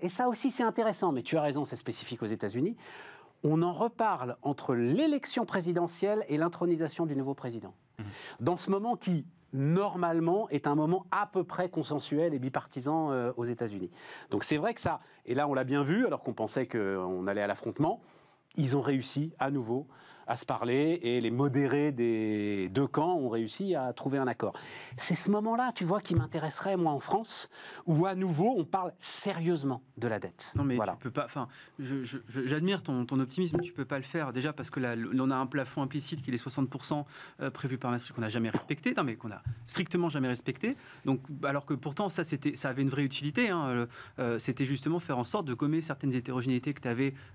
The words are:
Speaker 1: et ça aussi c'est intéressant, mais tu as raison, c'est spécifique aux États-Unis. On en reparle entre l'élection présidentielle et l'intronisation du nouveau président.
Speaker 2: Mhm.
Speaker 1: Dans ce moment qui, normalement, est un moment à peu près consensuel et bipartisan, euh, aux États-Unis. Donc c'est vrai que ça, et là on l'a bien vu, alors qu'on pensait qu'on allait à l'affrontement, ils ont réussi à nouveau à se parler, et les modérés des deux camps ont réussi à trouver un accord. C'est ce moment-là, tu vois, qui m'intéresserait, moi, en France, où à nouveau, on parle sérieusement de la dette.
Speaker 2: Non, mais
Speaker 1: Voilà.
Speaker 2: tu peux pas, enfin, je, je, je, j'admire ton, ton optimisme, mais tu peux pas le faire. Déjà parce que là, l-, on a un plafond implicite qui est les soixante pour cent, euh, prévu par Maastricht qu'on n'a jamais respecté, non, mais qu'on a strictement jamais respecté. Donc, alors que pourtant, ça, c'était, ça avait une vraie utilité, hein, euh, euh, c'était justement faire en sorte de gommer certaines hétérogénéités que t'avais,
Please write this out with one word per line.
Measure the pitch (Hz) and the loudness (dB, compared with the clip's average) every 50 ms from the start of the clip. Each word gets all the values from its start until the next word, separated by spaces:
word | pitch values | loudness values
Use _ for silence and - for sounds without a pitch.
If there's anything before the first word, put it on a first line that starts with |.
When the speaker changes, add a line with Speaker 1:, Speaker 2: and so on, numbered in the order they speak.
Speaker 1:
et | 170 180 | -2 -2
ça | - - 254 247 | 0 2 2 2
aussi | 226 - - 254 | 2 2 0 0
c'est | - - | 2 2
intéressant, | 240 220 - - 208 220 190 - 196 170 | 2 2 4 4 2 2 2 2 2 2
mais | 139 123 | 2 2
tu | 120 - 156 156 | 0 2 2 2
as | |
raison, | 151 147 131 147 139 | 2 2 2 0 -2
c'est | - 127 | -2 -4
spécifique | - - 123 113 - - - 123 - | -6 -4 -4 -4 -4 -4 -6 -6 -4
aux | 117 | -2
États-Unis. | 104 110 - 110 101 113 123 151 208 226 - - - - - - - - - - - _ _ | -2 -2 0 -2 -2 0 0 0 0 0 -4 -10 -18 -18 -18 -18 -18 -20 -20 -20 -20 _ _
On | - 151 156 165 | 2 4 4 4
en | 175 180 | 4 2
reparle | 175 - 226 226 233 - 226 214 180 135 127 123 120 - | 2 2 0 0 2 2 2 2 2 0 -2 -4 -6 -4
entre | - 143 139 - - - 127 | -2 -2 -2 -2 0 0 2
l'élection | 120 117 123 156 247 320 311 285 277 - - - 247 226 | 4 4 4 4 4 4 4 4 2 0 -2 -2 -2 0
présidentielle | - - 190 160 180 170 175 170 170 - - 196 202 214 214 - - | 0 0 0 0 2 2 2 0 0 -2 0 2 2 2 2 0 0
et | 147 | 2
l'intronisation | 151 165 170 165 - 175 175 170 156 165 143 - - 165 | 2 2 2 0 2 2 2 4 2 2 -2 0 -2 -2
du | 156 139 | 0 0
nouveau | 135 131 139 135 | 0 0 -2 -4
président. | - - 120 117 110 104 90 - _ _ _ _ - | -4 -6 -6 -6 -8 -10 -12 -16 _ _ _ _ -10
Speaker 2:
Mhm. | 104 101 98 - - - - - | -10 -10 -10 -12 -14 -14 -6 0
Speaker 1:
Dans | 117 165 180 165 | 0 0 2 2
ce | - 185 | 2 0
moment | 196 196 214 240 226 | 0 2 2 0 0
qui, | 180 - 190 175 147 - - - _ _ - - | 0 0 0 0 0 0 -4 -12 _ _ -6 -2
normalement, | 135 139 151 170 190 202 196 196 180 175 170 165 165 165 - 185 208 220 - | 0 2 4 4 4 4 2 0 0 2 2 4 4 4 4 4 2 2 0
est | 143 139 - | 0 0 2
un | 147 147 | 4 4
moment | 156 156 165 180 190 185 - | 4 4 4 4 2 2 0
à | 180 196 208 | 0 0 0
peu | 196 - 185 | 0 0 -2
près | 170 180 - 180 185 180 | -2 0 0 -2 -2 0
consensuel | - 160 143 - - 131 - - 147 151 170 170 147 | 0 -2 -2 -2 -2 -4 -2 0 2 2 2 2 2
et | 127 | 0
bipartisan, | 127 131 - 123 - - - 131 123 143 156 160 160 143 | -2 0 -2 -2 -4 -4 -8 -4 -2 0 2 2 2 2
euh, | 135 127 120 123 127 120 | 0 0 0 0 -2 -2
aux | 120 | -2
États-Unis. | 120 120 - 120 107 101 95 90 87 - - - - - - - - | -2 -2 -2 -4 -4 -4 -4 -6 -6 -8 -12 -18 -16 -16 -14 -8 -4
Donc | - 101 - | -2 0 2
c'est | - 151 147 | 2 2 2
vrai | 170 233 233 | 2 0 -2
que | - | -2
ça, | - 175 156 - - - - - - | -2 -2 -2 -2 -6 -14 -20 -12 -6
et | - 123 | -2 0
là | 139 147 143 | 2 2 2
on | 135 | 2
l'a | 131 127 | 2 2
bien | 127 143 143 143 | 2 2 2 4
vu, | 139 180 233 262 | 4 4 4 4
alors | 208 143 - | 2 2 0
qu'on | - 131 113 | -4 -4 -4
pensait | - 110 104 - 135 127 | -2 -2 -2 0 -2 -2
qu'on | - - 113 101 98 98 92 92 92 92 90 92 | 0 0 0 0 0 0 0 0 -2 -2 -2 0
allait | 98 101 104 | 0 0 0
à | 101 | 0
l'affrontement, | 101 101 - - - - - - 170 233 - - - - - _ _ _ _ _ _ - | 0 -2 -2 -4 -6 -2 0 0 0 -2 -4 -6 -20 -20 -20 _ _ _ _ _ _ -2
ils | - 143 127 139 | 0 0 2 2
ont | 143 | 2
réussi | 120 143 135 131 123 - - 143 151 165 - - | 2 2 2 0 0 -2 -2 -2 -2 -2 -2 -2
à | 131 139 | -2 0
nouveau | 143 135 113 110 123 135 160 - - - - - - - - - | 0 0 0 0 -2 -2 -2 -6 -16 -20 -20 -20 -20 -12 -6 -4
à | 120 | -4
se | - - | -2 -2
parler, | - 127 101 120 120 127 139 151 160 175 - 120 | -2 -2 0 0 2 4 4 4 4 2 2 0
et | 120 120 123 | 0 0 2
les | 113 113 | 2 0
modérés | 117 127 143 143 123 143 139 131 143 143 147 151 | 2 2 2 2 4 2 2 4 4 2 2 2
des | 139 120 120 117 113 110 110 107 107 104 104 104 101 98 92 92 | 2 2 2 2 4 2 2 2 0 0 0 0 0 0 -2 0
deux | 98 135 139 | 0 0 0
camps | 131 - 151 156 180 180 | 2 2 2 2 2 2
ont | 160 131 117 | 0 0 0
réussi | 113 113 113 107 - - 196 190 175 | 0 0 -2 -2 -2 -4 0 0 0
à | 139 127 123 117 | 0 0 -2 -4
trouver | - - 139 139 139 | -4 -2 0 0 2
un | 131 | 0
accord. | 120 - - 113 95 - - - - - - - - 123 - | 0 0 -2 -4 -4 -4 -6 -12 -14 -14 -14 -14 -12 -8 -2
C'est | - - 175 | 0 0 2
ce | - - 202 | 2 4 4
moment-là, | 208 208 214 226 226 240 254 247 247 | 2 2 2 0 0 0 0 0 0
tu | - 180 | 0 0
vois, | 165 196 202 | 2 2 0
qui | - - 170 | 0 2 2
m'intéresserait, | 156 127 120 - 156 156 151 - - - 196 196 | 2 2 0 -2 -2 -2 -2 -4 -4 -2 0 2
moi, | 175 170 156 | 2 2 2
en | 147 131 | 2 0
France, | - - - 226 226 - - - - - - - - - - - - | -2 0 0 0 0 -2 -4 -6 -6 -8 -12 -18 -18 -16 -16 -6 0
où | 175 156 147 180 | 2 4 4 4
à | 196 185 | 4 2
nouveau, | 185 190 180 156 147 190 240 269 185 | 0 0 2 2 4 4 4 4 2
on | 160 | 0
parle | - 185 190 180 170 - - | 0 0 0 0 0 -4 -2
sérieusement | - - - - - 202 180 165 165 175 175 143 139 135 123 - - _ - | -2 0 2 2 0 0 0 0 2 2 2 2 2 0 -2 -2 -6 _ -8
de | 113 117 | -2 0
la | 117 107 101 | 0 0 0
dette. | 95 87 - - - - - | -4 -6 -8 -8 -8 -4 0
Speaker 2:
Non, | - 143 | 0 2
mais | 135 123 | 2 2
Speaker 1:
Voilà. | 117 107 95 | 2 2 0
Speaker 2:
tu | 85 - | -2 -4
peux | - 120 | -6 -6
pas, | 110 151 131 | -4 -4 -4
enfin, | - - 143 120 - - - - - - - | -4 -4 -6 -6 -8 -10 -18 -20 -18 -12 -10
je, | 135 127 139 135 123 | -6 -4 -4 -4 -4
je, | 117 135 123 - 117 | -6 -8 -8 -10 -6
je, | 117 135 123 | -4 -2 0
j'admire | 131 147 156 170 190 196 175 | 0 2 2 2 2 0 0
ton, | - 156 131 123 123 | 0 -2 -2 0 0
ton | - 139 131 | 0 0 0
optimisme, | 131 127 - 185 185 165 151 | 0 0 0 -2 0 0 0
mais | - | 0
tu | 175 - | -2 -2
peux | - 147 131 | -6 -6 -4
pas | - 143 | -4 -4
le | 135 | -4
faire. | 135 - - 165 147 131 117 | -4 -4 -4 -2 -2 -2 -2
Déjà | 131 131 156 | -2 -2 -2
parce | 143 139 117 - | -4 -6 -8 -6
que | - 143 | -4 -2
là, | 127 120 | -2 0
l-, | 117 113 113 90 120 131 | 0 -2 -2 0 0 2
on | 131 131 | 2 2
a | 135 | 2
un | 131 135 | 0 0
plafond | 131 147 139 127 - - 151 | 0 0 -2 -2 -2 -2 -2
implicite | 135 131 147 143 - - 165 147 | -2 -2 -2 -4 -4 -4 -6 -6
qui | 131 127 | -4 -2
est | |
les | 123 | -4
soixante | 117 - 135 - 139 131 127 | -2 -2 -2 0 0 0 0
pour | 143 131 - | 0 -4 -2
cent, | - 156 147 143 - - - - - - - | -2 -2 -2 -2 -6 -12 -18 -18 -16 -10 -6
euh, | 139 135 | -6 -6
prévu | - - - 127 131 120 | -6 -4 -4 -4 -4 -2
par | - 120 | -2 0
Maastricht | 120 120 - - - | -2 -2 -4 -6 -6
qu'on | 120 | -4
n'a | 113 107 | -4 -2
jamais | 110 120 113 110 | 0 0 0 0
respecté, | - - - - 147 - - 247 247 | 0 -2 -2 -2 -4 -2 0 -2 0
non, | 202 156 | 0 0
mais | 123 110 | -2 -2
qu'on | - - 110 | -6 -8 -10
a | 101 - - - - - - | -10 -8 -8 -8 -8 -8 -8
strictement | - - - - - - 175 175 165 | -6 -4 -4 -2 0 0 2 2 2
jamais | 143 139 131 127 | 2 0 0 0
respecté. | 123 120 - - 120 - - 233 277 - - - - - - | 0 -2 -4 -6 -6 -2 -2 -4 -4 -4 -8 -20 -14 -6 -2
Donc, | 135 131 123 - - 143 131 | 0 0 0 -2 -8 -8 -4
alors | 139 139 139 143 139 | -2 0 0 0 -2
que | - | -2
pourtant, | 147 123 - 151 139 - 208 185 | -4 -4 -4 -6 -4 -2 -2 -2
ça, | - 185 | 0 -2
c'était, | 160 - 151 139 - 147 - | -2 -2 -2 0 0 0 0
ça | - - 135 | 0 -2 -2
avait | 123 139 | 0 2
une | 135 135 | 2 2
vraie | 131 143 143 | 2 2 0
utilité, | 135 139 - 143 151 - 247 247 214 | 0 0 -2 -4 -2 2 2 2 2
hein, | 180 170 143 127 | 2 0 0 0
euh, | 123 120 120 120 - - - - - - | 0 0 -2 -2 -6 -14 -18 -12 -6 -2
euh, | 127 120 117 107 | 0 0 0 0
c'était | - 135 120 - 135 | 0 -2 0 0 0
justement | 127 139 131 - 156 170 175 | 0 0 0 0 0 0 0
faire | 170 - 135 | 0 -2 -2
en | 123 117 | -2 0
sorte | - - 208 170 | 0 -2 -2 -2
de | 135 120 | -2 -2
gommer | - 147 143 156 165 | 0 0 2 2 0
certaines | 160 156 139 - 143 135 123 | 0 -2 -4 -2 -2 0 0
hétérogénéités | 123 120 131 127 127 120 135 127 120 - 151 139 | 0 -2 -2 -2 -2 0 0 0 0 0 -2 -6
que | - | -4
t'avais, | - 123 117 123 135 135 135 - - - | -2 -2 0 0 0 0 -2 -4 -14 -20